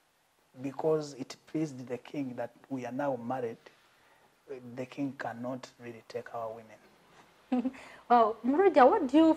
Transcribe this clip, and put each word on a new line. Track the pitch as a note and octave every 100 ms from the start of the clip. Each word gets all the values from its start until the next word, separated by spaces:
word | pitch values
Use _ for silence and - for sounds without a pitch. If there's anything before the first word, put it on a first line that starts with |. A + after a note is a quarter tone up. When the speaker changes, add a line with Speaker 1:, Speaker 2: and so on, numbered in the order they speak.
| _ _ _ _ _ C3
Speaker 1:
because | C3+ C3 D#3+ D#3 D3 B2+
it | C3+ - _
pleased | D#3 D#3 B2+ B2
the | B2
king | - D3+ C3 B2
that | A#2 _ -
we | C3+ A#2+
are |
now | B2+ C#3+ B2
married, | A#2 C3 A#2 - - _ _ _ _ _ _ _ - B2+ B2 B2
the | B2+
king | - C#3 C3
cannot | A#2+ A2+ B2 C3 - -
really | A#2+ A2+ -
take | A#2+ -
our | A#2+ A2+
women. | A2+ A2 G#2+ _ _ _ - - _ - B3+ B3+ -
Speaker 2:
<laughs> | - - -
Well, | A#3+ A3 - A#3+
Mroja, | D4 G4 D4 C4
what | G#4 C4
do | D4+
you | D#4+